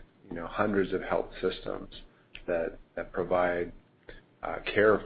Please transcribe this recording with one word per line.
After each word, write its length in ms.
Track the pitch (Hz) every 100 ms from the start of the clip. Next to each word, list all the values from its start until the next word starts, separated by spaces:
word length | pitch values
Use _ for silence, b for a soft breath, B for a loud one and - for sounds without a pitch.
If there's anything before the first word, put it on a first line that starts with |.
| - _ 101
you 60 | 85
know, 100 | 82
hundreds 460 | - 107 98 92
of 100 | 90
health 280 | - 87 - -
systems 480 | 92 - - - 98 - - B B B -
that, 320 | 85 82 - -
that 160 | - 82
provide, 600 | - 85 90 90 87 87 - - _ B B _ -
uh, 140 | - 80 -
care 260 | 107 107 101